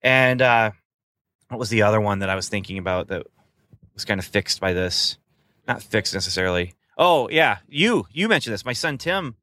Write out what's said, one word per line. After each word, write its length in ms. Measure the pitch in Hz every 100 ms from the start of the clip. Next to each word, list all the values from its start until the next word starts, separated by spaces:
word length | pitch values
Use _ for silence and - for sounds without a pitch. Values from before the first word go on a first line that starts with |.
And, 380 | 127 131 127 127
uh, 280 | 127 120 110 104 _ _ _ _ _ _ _
what 100 | 120
was 100 | 117
the 140 | 113
other 180 | 104 110
one 200 | 104 98
that 100 | 98
I 40 |
was 140 | 95 92
thinking 300 | 101 92 98
about 300 | 92 90 -
that 180 | 92 - _ _ _ _ - -
was 100 | - -
kind 120 | 98
of 60 |
fixed 360 | 95 101 95 -
by 120 | 95
this? 460 | 90 92 - - - _ _ _ _ -
Not 140 | 123
fixed 320 | - 110 98
necessarily. 580 | 98 - 90 92 90 87 - _ -
Oh, 320 | 180 165 120
yeah. 300 | 156 151 101 _
You, 380 | 143 202 233 101
you 180 | 127 208
mentioned 260 | 185 120
this. 100 | 104
My 80 | 123
son 240 | 120 165 135
Tim 360 | 165 190 156 107